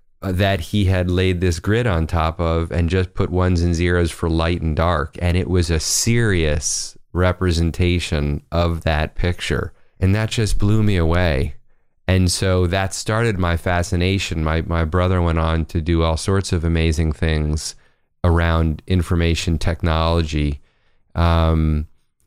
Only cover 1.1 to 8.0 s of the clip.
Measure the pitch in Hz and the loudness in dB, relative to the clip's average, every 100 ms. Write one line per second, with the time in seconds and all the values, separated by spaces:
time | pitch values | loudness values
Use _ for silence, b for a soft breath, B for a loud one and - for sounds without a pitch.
1.1 | 90 92 87 90 82 - 113 98 85 78 | 0 0 0 0 -2 -2 0 0 0 0
2.1 | 85 80 80 82 82 82 87 82 92 90 | -2 -2 -2 -2 -2 -2 -2 0 0 -2
3.1 | - 98 90 90 87 87 82 87 87 85 | -2 -2 0 2 2 2 0 2 2 0
4.1 | - 82 82 82 87 80 76 85 82 67 | -2 -2 0 0 -2 -2 0 0 0 -4
5.1 | - 87 87 87 92 82 80 - - 113 | -4 -2 0 0 0 2 0 -2 -2 0
6.1 | 120 113 92 78 78 - - - - - | 2 2 2 2 0 -2 -6 -8 -14 -8
7.1 | 82 92 85 92 82 85 - 90 87 | 0 0 2 0 2 0 0 0 0